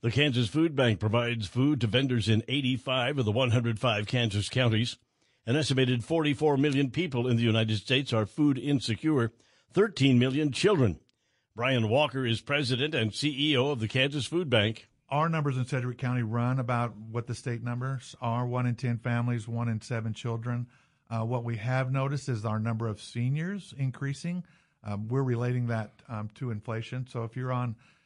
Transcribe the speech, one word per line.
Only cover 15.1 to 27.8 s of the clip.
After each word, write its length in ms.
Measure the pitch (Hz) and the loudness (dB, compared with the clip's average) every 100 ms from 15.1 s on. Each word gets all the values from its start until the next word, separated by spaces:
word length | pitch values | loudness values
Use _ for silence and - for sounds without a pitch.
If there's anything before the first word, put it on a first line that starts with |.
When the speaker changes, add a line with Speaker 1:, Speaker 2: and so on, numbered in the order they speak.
| 139 165 | -2 0
Speaker 2:
numbers 280 | 165 147 127 | 0 0 -2
in 80 | 123 | -2
Sedgwick 320 | 135 123 120 | -4 -4 -4
County 260 | 127 123 | -4 -2
run 360 | 110 117 120 131 | -2 0 0 -2
about 360 | 120 120 120 104 | 0 -2 -2 -6
what 320 | 110 113 117 | -8 -8 -6
the 80 | 117 | -8
state 280 | - 117 | -6 -6
numbers 520 | 117 123 131 131 - - | -6 -6 -4 -6 -10 -6
are, 240 | 120 117 123 | -2 -2 0
one 220 | 123 123 | 0 0
in 80 | 117 | 0
ten 220 | 127 117 | -2 -2
families, 500 | 127 120 120 117 107 | 0 0 0 -2 -4
one 220 | 117 120 | -4 -2
in 120 | 110 | -2
seven 320 | - 120 110 | -4 -4 -4
children. 540 | 107 120 113 113 120 120 _ _ _ _ | -6 -4 -4 -4 -4 -6 _ _ _ _
Uh, 120 | 113 | -4
what 200 | 113 123 | -2 -2
we 140 | 117 113 | -2 -4
have 340 | 113 127 131 | -2 -2 0
noticed 380 | 135 135 143 - | -2 -2 -2 -4
is 160 | 117 110 | -4 -2
our 140 | 107 | -2
number 280 | 110 110 113 | -2 -2 -4
of 140 | 101 | -6
seniors 760 | - - 123 143 170 202 - 135 | -8 -4 -2 -2 -4 -6 -10 -4
increasing. 680 | 135 120 139 139 170 180 175 _ _ _ 107 | -4 -4 -6 -6 -6 -6 -8 _ _ _ -8
Um, 200 | 101 110 | -6 -2
we're 160 | 131 | 0
relating 420 | 135 117 123 127 120 | 0 0 0 0 0
that, 260 | 113 107 _ - | -2 -4 _ -12
um, 220 | 110 107 - | -8 -8 -8
to 160 | 127 | -6
inflation. 560 | 107 113 113 110 127 123 | -6 -6 -8 -6 -8 -8
So 140 | 123 | -8
if 120 | 117 127 | -6 -6
you're 160 | 127 | -4
on, 240 | 127 123 113 | -2 -4 -6